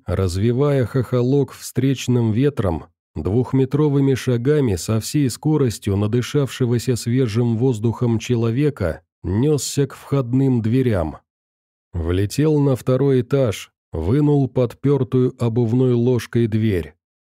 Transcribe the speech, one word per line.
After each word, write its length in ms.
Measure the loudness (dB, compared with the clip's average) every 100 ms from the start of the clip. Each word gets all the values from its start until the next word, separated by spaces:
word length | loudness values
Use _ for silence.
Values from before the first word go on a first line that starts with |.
| -4
развивая 800 | -2 0 0 0 0 0 0 0
хохолок 680 | -2 -2 0 2 2 0
встречным 800 | -6 -10 -2 -2 -2 0 0 2
ветром, 520 | 2 0 0 -2 -2 -6 _ _
двухметровыми 1000 | -8 -2 0 0 0 0 2 2 2 2
шагами 640 | 0 0 -2 0 0 2 0
со 240 | -2 -4
всей 280 | -2 -2 -2
скоростью 680 | -2 0 2 0 -2 -2 0
надышавшегося 1000 | 0 0 -2 -2 -2 -2 -2 0 -2 -4
свежим 600 | 0 0 0 0 0 2
воздухом 600 | 0 0 -2 0 0 0
человека, 840 | 0 0 0 0 -2 -2 -4 -4 _ _
нёсся 640 | -4 0 2 0 -2 -2 -4
к 80 |
входным 680 | -4 -4 -2 0 0 2 2
дверям. 560 | 2 2 2 0 -2 -6 _ _ _ _ _ _ _
Влетел 640 | -6 -2 0 0 0 0 2
на 140 | 2
второй 460 | 0 0 0 2 2
этаж, 500 | 0 0 0 -2 -10 _ _
вынул 560 | -6 0 2 2 2 0
подпёртую 880 | 0 -2 -2 0 0 0 0 0 0
обувной 540 | -2 0 0 2 2
ложкой 540 | 2 2 0 0 -2 0
дверь. 480 | 0 0 0 -4 -10 _ _